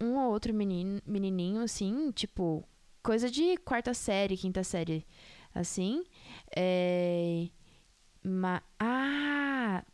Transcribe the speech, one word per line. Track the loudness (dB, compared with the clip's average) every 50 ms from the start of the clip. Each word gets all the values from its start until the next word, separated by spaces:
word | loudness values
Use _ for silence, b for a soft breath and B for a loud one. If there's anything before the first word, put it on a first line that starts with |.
um | -2 0 2
ou | 2 2 2 2
outro | 0 0 0 0
menin-, | 0 0 0 0 0 -2 -2 -4 -6 -4
menininho, | -4 -2 -2 0 0 0 0 0 0 0 0
assim, | -2 -2 -2 -2 -2 -2 0 0 -2 -2 -2
tipo, | -4 -6 -6 -4 -2 0 0 0 -2 -4 -10 -18 _ -20 -20 -20 -4 0
coisa | 2 2 4 2 2
de | 2 2 2 4 2 2
quarta | 0 -2 -2 0 0 -2 -4
série, | -2 0 0 2 2 2 2 0 0
quinta | -2 -2 -2 -2 -2
série, | -2 -2 -2 -2 0 -2 -4 -4 B B B B B B B B B -6
assim. | -4 -4 -2 -2 -2 -2 0 -2 -2 -4 B B B B B B B B -6 -2
É, | 0 2 2 4 2 2 2 2 2 2 2 2 2 2 0 0 0 -2 -4 -8 b b b b b b -20 -20 _ _ -20 _ -10 -6
ma-, | -2 0 0 2 2 0 -2 -4 -8 -6 -2
ah, | 0 0 2 2 0 0 0 0 0 0 0 0 0 0 0 0 0 0 0 -2 -4 -8